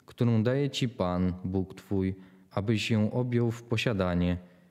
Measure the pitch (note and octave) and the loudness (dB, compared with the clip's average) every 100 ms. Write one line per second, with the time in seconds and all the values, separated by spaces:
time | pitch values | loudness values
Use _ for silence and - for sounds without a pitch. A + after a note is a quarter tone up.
0 | - - A#2+ A2+ A2+ C#3 C#3+ - B2 - | -10 0 2 4 2 0 0 -2 -4 0
1 | F2+ F2+ F#2 F2+ F#2 F#2+ F#2 - - G2 | 0 2 0 0 -2 -2 -4 -8 -4 -2
2 | F#2+ F#2 - - - - G2 G#2+ - A2 | -2 -4 -12 -20 -10 -6 0 0 2 2
3 | G#2+ B2 B2 A#2+ A#2 A2+ - A2 C3 G2 | 2 0 0 0 0 -2 -4 -2 0 0
4 | F2+ F2 F2 F2 - - - | 2 2 2 0 -6 -20 -20